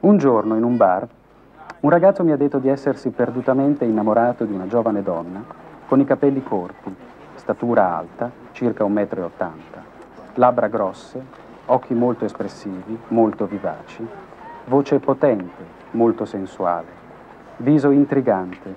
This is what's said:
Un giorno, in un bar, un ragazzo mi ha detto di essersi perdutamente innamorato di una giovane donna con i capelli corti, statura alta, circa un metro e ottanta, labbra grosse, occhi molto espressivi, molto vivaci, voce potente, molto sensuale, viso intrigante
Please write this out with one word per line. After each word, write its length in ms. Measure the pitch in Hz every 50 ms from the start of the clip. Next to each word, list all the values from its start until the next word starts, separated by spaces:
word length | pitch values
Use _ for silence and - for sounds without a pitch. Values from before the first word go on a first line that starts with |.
| -
Un 120 | 190 208
giorno, 380 | 196 147 139 120 110 104 110 113
in 80 | 110 113
un 140 | 120 123
bar, 300 | 117 104 95 90 95 - - - - _ _ _ - - - _ - - - - -
un 100 | - 147
ragazzo 340 | 165 175 175 196 196 196 180
mi 80 | 165
ha 60 | 151
detto 220 | 135 143 143 - 139
di 100 | 127 135
essersi 400 | 139 139 - 147 127 - - 127
perdutamente 760 | 110 - 120 113 117 127 117 135 131 135 139 143 143 139 127
innamorato 600 | 117 107 107 104 107 107 113 117 123 123 - 117
di 80 | 104 101
una 140 | 95 92
giovane 340 | 92 110 120 110 117 107 101
donna 420 | 95 98 87 85 85 85 90 98 110 - - - - - - - -
con 120 | - 135 131
i 60 | 139
capelli 380 | 135 135 - - 143 139 135 131
corti, 520 | - 113 98 90 90 - - - - 95 - - - - - - - -
statura 640 | - - - - - - 120 117 110 98 92 85
alta, 320 | 80 82 85 - - 117 123 - - - -
circa 320 | - - 127 120 107 - 107
un 80 | 101
metro 300 | 104 104 104 98 - 95
e 20 | 90
ottanta, 580 | 82 - - 95 85 80 82 - - - - - - - - - - - - - - -
labbra 320 | 127 123 123 123 123 113
grosse, 520 | 107 110 113 104 95 95 - - - - 127 131 131 - - - - - - -
occhi 300 | - 123 127 - - 127
molto 280 | 117 120 123 117 107 113
espressivi, 760 | 104 - - 101 98 - - - 104 92 92 92 107 113 113 117
molto 400 | - 117 117 113 110 - - 110
vivaci, 600 | 92 104 98 - 90 78 - - - - - 113 113 - - - - - - - - - - -
voce 340 | - 127 143 143 - 147 135
potente, 640 | - - 139 135 - 143 120 101 90 87 - - 87 85 - - - -
molto 340 | - 117 117 117 113 - 110
sensuale, 680 | 98 - 101 95 92 - - 95 87 87 85 82 - - - - - - - - - - - - - -
viso 320 | - 117 131 151 151 135 143
intrigante 840 | 139 143 147 139 139 139 127 123 104 95 92 90 90 - - 98 95